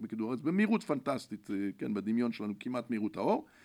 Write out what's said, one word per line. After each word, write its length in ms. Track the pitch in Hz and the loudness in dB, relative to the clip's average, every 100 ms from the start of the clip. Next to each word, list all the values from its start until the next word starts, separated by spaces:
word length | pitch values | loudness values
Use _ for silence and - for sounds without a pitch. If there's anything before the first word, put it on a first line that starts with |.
מכדור 280 | - 110 110 | -6 -4 -2
הארץ, 120 | 123 | 0
במהירות 420 | 151 190 214 226 | 2 4 4 4
פנטסטית, 680 | - 143 147 127 - 101 - | 2 -2 0 -4 -6 -12 -4
אה, 40 | 98 98 - | -2 -2 -2
כן, 160 | 123 | -2
בדמיון 380 | 104 101 117 120 | -2 2 2 2
שלנו 220 | 113 107 101 | 0 -6 -4
כמעט 300 | 127 127 120 | -4 -4 -2
מהירות 280 | 113 104 98 | -2 0 0
האור. 280 | 123 285 - - | 2 2 -2 -20